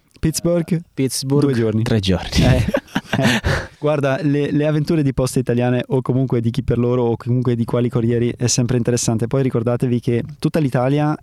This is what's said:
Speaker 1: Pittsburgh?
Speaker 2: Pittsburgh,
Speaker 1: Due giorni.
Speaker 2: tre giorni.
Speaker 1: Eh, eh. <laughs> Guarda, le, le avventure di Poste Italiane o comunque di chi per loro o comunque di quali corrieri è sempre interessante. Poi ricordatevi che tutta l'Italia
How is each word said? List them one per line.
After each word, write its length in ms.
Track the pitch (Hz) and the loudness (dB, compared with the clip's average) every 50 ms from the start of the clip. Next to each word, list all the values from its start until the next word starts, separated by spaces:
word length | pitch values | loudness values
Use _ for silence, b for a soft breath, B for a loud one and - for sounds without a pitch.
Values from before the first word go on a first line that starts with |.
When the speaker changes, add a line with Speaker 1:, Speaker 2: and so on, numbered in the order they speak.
| _ _ _ _ | _ _ _ _
Speaker 1:
Pittsburgh? 600 | - 160 151 - - 170 175 175 165 - 180 160 175 - _ | -2 -2 -2 -2 0 0 0 0 0 0 -2 -4 -4 -6 _
Speaker 2:
Pittsburgh, 520 | - 135 131 - - - 135 139 143 143 | -2 -2 -2 -2 -4 -2 0 2 2 2
Speaker 1:
Due 100 | 143 131 | 2 2
giorni. 280 | 113 117 110 107 110 110 | 2 0 0 0 0 0
Speaker 2:
tre 160 | - 113 110 | 0 0 0
giorni. 440 | 98 95 92 82 - - - - - | 0 0 0 -2 -2 -2 0 2 4
Speaker 1:
Eh, 120 | - - | 4 4
eh. 1040 | - - - - - - - - - - - - - 135 233 247 - - - - - - | 2 2 0 -2 -4 -4 -6 -6 -8 -4 -2 -2 0 2 2 0 0 0 -2 -2 -2 -4
<laughs> 80 | - - - | -8 -10 -4
Guarda, 400 | - 147 151 147 139 139 135 - 151 | -2 0 0 0 0 0 0 0 0
le, 280 | 143 143 143 143 - | 0 0 0 0 0
le 160 | - 147 147 | 0 0 2
avventure 360 | 156 151 156 147 - 185 156 147 | 2 0 0 0 2 2 2 2
di 100 | 135 127 | 2 0
Poste 280 | - 131 127 - 139 | 0 -2 0 0 0
Italiane 440 | 127 - 120 120 123 123 123 123 - - | 0 0 0 0 2 2 0 0 -2 0
o 120 | - 131 | -2 -2
comunque 400 | 123 - 127 131 135 120 - 120 | 0 0 0 0 0 0 0 0
di 100 | 113 117 | 0 0
chi 120 | 113 135 127 | -2 -2 -2
per 160 | - 120 120 | 0 0 0
loro 240 | 120 120 123 127 123 | 2 2 2 2 2
o 140 | 117 117 110 | 0 0 -2
comunque 360 | - 117 123 127 123 127 120 | -2 -2 -2 0 0 0 0
di 120 | 117 117 | 0 -2
quali 240 | - - 120 120 120 | -2 0 0 0 0
corrieri 420 | - 123 113 117 120 117 117 123 - | 0 0 0 0 0 0 0 -2 -2
è 120 | - 127 | -2 -2
sempre 320 | 117 - - 127 117 - 123 | 0 0 0 0 0 0 0
interessante. 480 | 117 - 120 120 - - 117 110 120 | 0 0 0 0 0 0 -2 -2 -2
Poi 160 | 113 - 135 135 | -2 0 0 0
ricordatevi 580 | 131 - 117 110 123 120 117 - 127 120 120 | 0 0 -2 0 0 0 0 0 0 -2 -2
che 240 | - - 120 117 - - 147 - | 0 0 -2 -2 -2 -6 -6 -4
tutta 200 | - 160 - 170 | -4 -2 0 0
l'Italia 560 | 156 131 - 135 123 131 143 147 147 151 151 - | 0 0 0 0 0 2 2 2 0 0 -2 -4